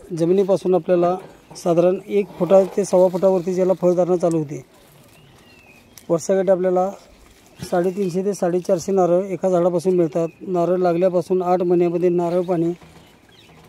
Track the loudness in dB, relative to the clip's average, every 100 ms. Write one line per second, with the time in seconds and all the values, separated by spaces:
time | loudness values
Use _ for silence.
0 | -8 -4 0 2 2 0 2 0 2 2
1 | 2 -2 -8 -20 _ -8 0 2 2 0
2 | -2 -2 -2 -4 4 4 4 -2 0 4
3 | 4 2 2 2 0 0 0 2 2 2
4 | 0 0 0 -2 -4 -10 -14 _ _ -20
5 | -20 -20 -20 -20 -20 -20 -20 -20 _ -20
6 | -4 -4 0 0 2 0 2 0 -2 -6
7 | -20 -20 -20 _ -20 -18 -4 -2 -2 -2
8 | -4 -2 -4 -4 -2 -2 -2 -2 -2 -2
9 | 2 0 -2 -4 -2 0 0 0 0 0
10 | 0 -2 -6 -8 -6 -2 0 0 0 2
11 | 0 0 -2 -2 0 0 2 2 2 0
12 | 0 0 0 -2 -2 -2 -2 -4 -14 -20
13 | -20 _ _ -20 -20 -20